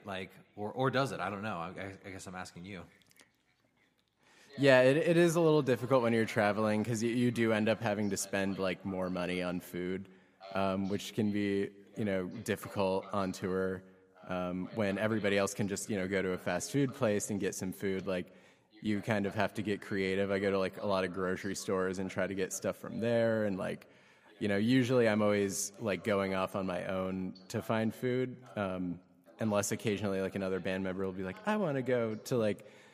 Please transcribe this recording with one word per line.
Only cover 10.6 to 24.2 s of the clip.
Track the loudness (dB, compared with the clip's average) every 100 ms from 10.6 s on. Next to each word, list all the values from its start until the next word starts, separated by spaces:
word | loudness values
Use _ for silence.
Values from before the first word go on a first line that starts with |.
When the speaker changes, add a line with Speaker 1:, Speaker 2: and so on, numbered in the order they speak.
| 0 0 -2
Speaker 2:
which | -4 -4
can | -2 0
be, | 2 2 0 -2 -6 -12 -6
you |
know, | -2 0 -2 -4
difficult | -4 -4 -4 0 0 0 -2
on | -2 -2
tour, | -2 -2 0 0 -4 -10 -20 -20 -16 -6
um, | -4 -2 -4 -4
when | -2 0 0
everybody | 0 0 2 2
else | 2
can | 0 -2
just, | -4 -2
you | -2
know, | 0
go | 0
to | 0
a | -2
fast | -2 -2 0
food | 0 0
place | 2 2 2 -2
and | -2
get | -2
some | -4 -6
food. | -4 -4 -2 -2
Like, | -4 -4 -14 -20 _ _ -6
you | -2 -2
kind | 0 -2 0
of |
have | 0 -2
to | -2
get | -4 -4
creative. | -2 -2 0 0 0
I | 0
go | 2
to, | 0
like, | 0 -2
a | -2
lot | 0
of | 0
grocery | -2 -2 -2 -4
stores | -6 -2 0 0 -2
and | -4
try | -2 -2
to |
get | -2 -4
stuff | -4 -4 -6
from | -8 -4
there. | 0 2 2 2 0
And, | -2
like, | -4 -6 -12 -20 -20 -20